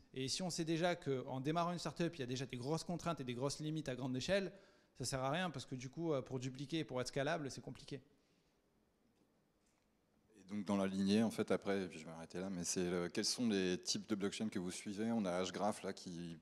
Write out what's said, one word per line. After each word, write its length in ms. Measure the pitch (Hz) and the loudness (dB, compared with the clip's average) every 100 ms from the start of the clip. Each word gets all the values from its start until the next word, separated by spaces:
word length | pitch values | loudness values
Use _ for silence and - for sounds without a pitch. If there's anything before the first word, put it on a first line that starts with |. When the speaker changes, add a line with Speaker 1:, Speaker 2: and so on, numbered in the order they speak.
| - | -10
Speaker 1:
Et 160 | 131 131 | -4 -2
si 140 | - | 0
on 60 | 185 | 0
sait 140 | - | -2
déjà 320 | 160 165 175 170 | 0 4 4 2
qu'en 460 | - 135 - 127 | 0 0 0 -2
démarrant 320 | 131 165 170 | 0 2 2
une 60 | 175 | 0
startup, 360 | 160 135 170 - | -2 0 0 0
il 40 | |
y 40 | |
a 40 | 123 | -4
déjà 180 | 127 135 | -2 -4
des 100 | 123 | -4
grosses 300 | 123 160 - | -2 -2 -2
contraintes 340 | 170 165 160 | -4 -2 -2
et 60 | 127 | -2
des 80 | |
grosses 260 | 120 139 - | 0 0 0
limites 300 | 156 156 143 | -2 -2 -2
à 60 | 127 | -2
grande 200 | 131 127 | -2 -2
échelle, 380 | 123 196 185 - - - _ - | 2 2 2 -6 -20 -20 _ -8
ça 60 | |
sert 180 | 127 135 | -2 0
à 100 | 131 | 2
rien, 180 | 160 185 | 2 0
parce 160 | 139 - | -2 -6
que 100 | 131 | -6
du 140 | 131 | -6
coup, 240 | - 165 | -2 2
euh, 80 | 139 | 2
pour 180 | - 131 | 0 -2
dupliquer, 460 | 131 127 143 165 147 | -2 -4 -2 -2 0
pour 160 | 127 | -2
être 60 | 123 | -2
scalable, 440 | - 139 170 139 | 0 0 0 -2
c'est 80 | - | -6
compliqué. 400 | 135 127 - 135 - _ _ _ _ _ _ _ _ _ _ _ _ _ _ _ _ _ _ _ _ _ _ - | -10 -12 -10 -12 -12 _ _ _ _ _ _ _ _ _ _ _ _ _ _ _ _ _ _ _ _ _ _ -20
Speaker 2:
Et 60 | 92 | -6
donc, 160 | 104 | -4
dans 140 | 95 101 | 2 2
la 100 | 95 | 4
lignée, 360 | 95 98 104 | 4 6 6
en 80 | 113 | 6
fait, 200 | - 107 | 4 2
après, 320 | 95 101 98 | 2 2 2
et 40 | 90 | 0
puis 120 | 78 | -6
je 60 | 78 | -10
vais 60 | |
m'arrêter 280 | 82 80 87 | -12 -8 -6
là, 100 | 95 | -4
mais 140 | 90 | -2
c'est 260 | 87 - 90 | 0 2 2
le, 200 | 90 87 | 2 0
quels 160 | - 101 | 0 0
sont 240 | - 120 | 2 4
les 280 | 98 92 90 | 4 4 2
types 280 | - 113 98 | 0 -2 0
de 80 | 101 | 0
blockchain 320 | 98 - 110 | 0 0 -2
que 120 | 104 | -2
vous 120 | 90 | -2
suivez ? 400 | - 107 98 113 | -4 -6 -2 0
On 140 | 117 95 | 2 2
a 180 | 87 | 2
Hgraph, 400 | 92 90 104 107 | 0 2 0 0
là, 80 | 95 | -2
qui 460 | 95 98 85 85 82 | -6 -6 -6 -6 -6